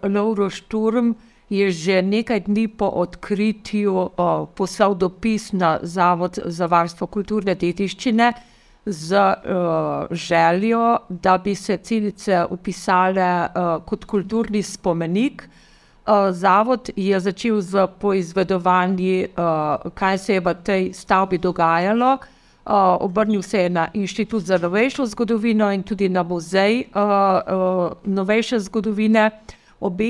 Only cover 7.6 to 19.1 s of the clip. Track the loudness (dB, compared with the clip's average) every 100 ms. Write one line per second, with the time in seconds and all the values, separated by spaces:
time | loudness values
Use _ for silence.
7.6 | -2 -2 -4 -4 0 2 2 0 -12 _
8.6 | _ _ -10 -8 0 4 4 2 -2 -2
9.6 | 0 0 -2 -4 -6 -6 0 4 4 4
10.6 | 2 2 2 0 -2 -4 2 2 0 -6
11.6 | -4 -4 -2 -2 -2 -4 0 0 0 -4
12.6 | -8 -8 0 2 2 2 0 0 -2 -2
13.6 | -2 -2 -4 -8 -4 -4 -2 -2 -2 -2
14.6 | -4 -6 -4 -2 -2 0 -2 -4 -20 _
15.6 | _ -20 _ _ 0 2 2 0 2 4
16.6 | 2 0 -4 -4 0 0 0 -4 -2 -2
17.6 | 0 0 0 0 -2 0 -2 -2 0 0
18.6 | 2 2 2 0 0